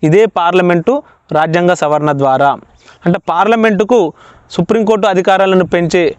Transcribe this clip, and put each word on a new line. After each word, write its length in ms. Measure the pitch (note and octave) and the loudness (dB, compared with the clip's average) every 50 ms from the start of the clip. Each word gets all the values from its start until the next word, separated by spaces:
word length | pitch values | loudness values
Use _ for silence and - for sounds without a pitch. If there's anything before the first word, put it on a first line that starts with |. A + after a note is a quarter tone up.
| - | -2
ఇదే 220 | D#3 D#3+ G3 A3 | 2 2 2 2
పార్లమెంటు 800 | G#3+ - - E3+ E3+ F3 F#3 F3+ F3 F3 F3 E3 - B3 C#4+ - - _ _ _ _ | 2 -2 -2 -4 0 0 0 2 2 0 0 0 -2 -2 -2 -4 -10 _ _ _ _
రాజ్యాంగ 420 | - D3+ D#3 E3 D#3+ F3 F3 F3 F3+ | -2 -2 -2 0 0 0 0 0 0
సవరణ 380 | E3+ E3 D3 D3 D3+ D3 D3+ | 0 0 -2 -2 0 0 -2
ద్వారా. 460 | D3 C#3 C#3 C3+ C3+ C3 C#3 C#3 C3 - - _ _ _ _ - - _ - | -2 0 0 0 0 2 2 0 0 -2 -8 _ _ _ _ -20 -20 _ -4
అంటే 140 | F3 F3 G3 - - | -2 -2 -2 -4 -4
పార్లమెంటుకు 840 | E3 E3+ F#3+ G#3 A3+ A#3 A3 A3+ G#3 F#3 F3 - B3 A#3+ F#3 D#3 - - - - - - _ _ | -2 -2 0 0 0 2 2 0 0 0 0 0 0 0 0 -2 -4 -12 -20 -20 -20 -20 _ _
సుప్రీంకోర్టు 560 | - - D#3+ - - A3+ G#3+ G3 A3+ G#3+ F#3+ G#3+ | -6 -6 -2 -2 -2 -2 0 0 0 0 0 0
అధికారాలను 600 | F#3+ F3+ F#3 G3+ F#3+ F#3+ F#3+ F#3+ F#3+ F#3 F3+ - | 0 0 0 2 2 2 2 2 2 0 0 0
పెంచే 480 | - F3 E3+ D#3+ - F#3 E3+ D3 - | -2 -2 -2 0 0 0 0 0 -2